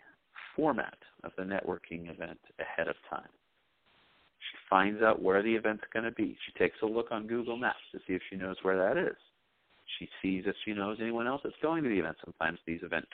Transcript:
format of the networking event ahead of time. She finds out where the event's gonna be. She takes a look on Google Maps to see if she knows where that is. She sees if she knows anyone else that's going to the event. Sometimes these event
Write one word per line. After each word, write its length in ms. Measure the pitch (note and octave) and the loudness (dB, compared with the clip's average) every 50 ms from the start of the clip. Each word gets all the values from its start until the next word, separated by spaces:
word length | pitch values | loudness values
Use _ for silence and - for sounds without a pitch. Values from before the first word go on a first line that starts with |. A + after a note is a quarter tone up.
| - - - _ _ _ - - - - - | -14 -20 -20 _ _ _ -20 -18 -18 -8 -2
format 420 | - D3+ D#3 C3 G#2 - - - - - - - - - | 2 2 2 2 2 -2 -4 -8 -14 -20 -20 -18 -14 -14
of 80 | - - | -10 -6
the 60 | - | -6
networking 680 | F#2 F#2+ G2 F#2+ - - F#2 E2+ - - F2 E2+ E2+ E2+ | -4 -2 -2 -2 0 -2 -4 -4 -6 -8 -10 -10 -8 -10
event 280 | D#2+ - E2+ E2 D#2 - _ - - - | -10 -10 -10 -10 -10 -14 _ -14 -10 -8
ahead 300 | D#2 - - - E2 D#2 | -8 -4 -2 -2 -2 -2
of 80 | C#2+ - - - | -4 -6 -8 -10
time. 180 | - D2+ - - _ _ _ _ _ _ _ _ _ _ _ _ _ _ _ _ _ _ _ _ _ _ | -10 -10 -10 -12 _ _ _ _ _ _ _ _ _ _ _ _ _ _ _ _ _ _ _ _ _ _
She 200 | - - - - - - | -14 -12 -12 -14 2 6
finds 320 | G2 F#2+ F#2+ G2+ G#2+ G#2+ | 6 6 8 6 4 4
out 180 | A2+ A2 G#2+ G#2 | 6 6 6 6
where 220 | F#2 F#2 F#2+ G2 | 6 6 6 6
the 120 | G#2 A2+ A2+ | 6 4 2
event's 300 | A2 G#2 G#2+ G#2+ G#2+ - - | 2 2 0 -2 -2 -6 -6
gonna 180 | - A#2 A2+ A2+ | -4 -4 -2 -2
be. 280 | A2+ - G#2+ - - - - | -2 -2 -2 -2 -2 -6 -12
She 120 | - - - | -6 0 2
takes 200 | F#2 F2+ - - | 2 2 2 2
a 40 | - | 0
look 220 | G#2+ A2 A#2 A2+ - | 0 2 0 -2 -2
on 160 | A#2 A2 A2 | -4 -6 -4
Google 320 | G#2+ A#2 A#2+ A#2 A#2+ A#2 A#2+ | -2 -4 -2 -2 -4 -4 -2
Maps 180 | B2 A2 - - - - | -2 -2 -2 -4 -8 -14
to 60 | - - - | -14 -10 -4
see 80 | - F#2 | -2 -2
if 80 | F#2 - - | -2 -4 -6
she 60 | G2 | -8
knows 200 | F#2+ F#2 F#2+ F#2 - | -6 -6 -6 -6 -2
where 160 | - F#2+ F#2+ F#2+ | 2 2 4 4
that 180 | F#2 G2+ C3 | 4 4 4
is. 200 | E3+ F#3 - - - _ _ _ _ _ _ _ _ _ _ _ _ _ - - - | 2 0 0 -2 -6 _ _ _ _ _ _ _ _ _ _ _ _ _ -12 -10 -10
She 100 | F2+ - - - | -10 -12 -8 -2
sees 220 | - F#2+ F#2+ F#2 F2+ | 0 0 0 0 0
if 100 | G2 F#2 - - | -2 -2 -2 -4
she 80 | G#2+ | -4
knows 240 | G#2 G#2 G2 G2+ A2 A2+ | -2 -2 -2 -2 -2 -2
anyone 260 | A2+ A2+ A#2 A#2 A#2 | -2 -2 0 0 0
else 160 | A#2+ C3+ C#3+ - | 0 -2 -2 -4
that's 100 | - - - | -6 -4 -2
going 220 | - D3+ E3 E3 | 0 0 2 2
to 60 | D3+ B2 | 2 2
the 80 | G#2+ F#2+ | 4 2
event. 180 | D#2+ D#2+ D#2+ - - | 2 0 -2 -8 -12
Sometimes 340 | - - - E2 D#2+ E2+ F2 - | -14 -4 -2 0 0 0 -2 -4
these 140 | - E2 E2+ | -6 -6 -6
event 220 | F2+ E2 E2+ E2 - - | -4 -2 -2 -4 -4 -4